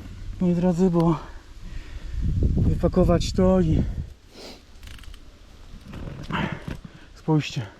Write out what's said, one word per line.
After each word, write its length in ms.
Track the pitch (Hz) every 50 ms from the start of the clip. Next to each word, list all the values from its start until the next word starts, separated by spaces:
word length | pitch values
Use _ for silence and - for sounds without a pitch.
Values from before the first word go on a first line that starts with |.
| - - - - - - - -
moi 140 | 180 175 175
drodzy, 360 | 170 180 185 170 170 190 185
bo 280 | 170 170 165 170 156 147 - - - - - - - - - - - - - - - - - - - - - - - - - - -
wypakować 760 | - - - - - 175 170 - 185 175 170 170 165 - -
to 280 | - 202 185 185 190 185
i 220 | 170 160 151 - - - - - - - - - - - - - - - - - - - - - - - - - - - - - - - - - - - - - - - - - - - - - - - - - - - - - - - - - - - - - - - - - - - -
spójrzcie, 520 | - - 160 156 151 - - - 135 107 101 -